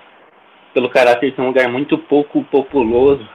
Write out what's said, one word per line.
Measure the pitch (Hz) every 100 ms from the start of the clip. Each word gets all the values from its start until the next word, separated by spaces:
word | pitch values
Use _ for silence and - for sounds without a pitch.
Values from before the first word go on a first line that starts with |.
| _ _ _ _ _ _ _
pelo | 131 123
caráter | 135 123 120 139
de | -
ser |
um | 127
lugar | 131 123
muito | 123 147 156
pouco | - 143 143 151
populoso | - 139 135 143 113 120 139 139 107